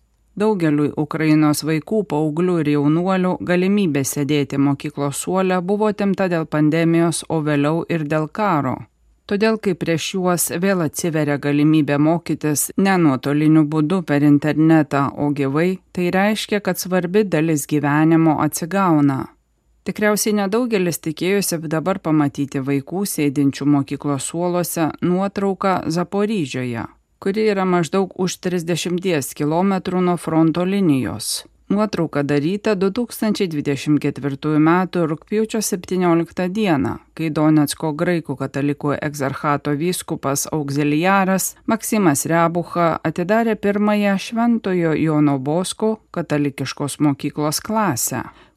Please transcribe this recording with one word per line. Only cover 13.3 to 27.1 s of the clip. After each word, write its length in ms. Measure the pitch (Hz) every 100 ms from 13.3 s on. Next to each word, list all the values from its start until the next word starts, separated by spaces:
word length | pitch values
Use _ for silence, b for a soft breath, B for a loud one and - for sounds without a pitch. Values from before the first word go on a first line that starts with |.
| 147 156 156 147
būdu 320 | 156 151 190
per 240 | 160 143 147
internetą, 840 | 143 151 151 160 160 147 139 139
o 160 | - 147
gyvai, 480 | 139 135 143 175 190 _
tai 160 | - 175
reiškia, 480 | 185 202 214 - 208
kad 240 | 196 175
svarbi 400 | 180 185 170 202
dalis 480 | 208 165 160 151 -
gyvenimo 720 | 151 143 147 160 160 160 147
atsigauna. 840 | 151 - 165 196 185 156 143 131 - _ _ _ _ _ -
Tikriausiai 460 | 185 208 208 226 208
nedaugelis 640 | 196 220 254 208 175 156
tikėjosi 560 | 165 151 175 202 185 165
dabar 320 | 160 160 165 196
pamatyti 560 | 165 156 143 - 139 143
vaikų 460 | 131 139 135 175 202
sėdinčių 560 | - 143 139 139 -
mokyklos 600 | 147 143 143 143 147 139 -
suoluose 600 | 165 175 175 170 - 151 -
nuotrauką 800 | 170 180 196 202 196 190 196 180 -
Zaporižioje, 920 | 165 175 202 208 220 135 131 123 117 - _ _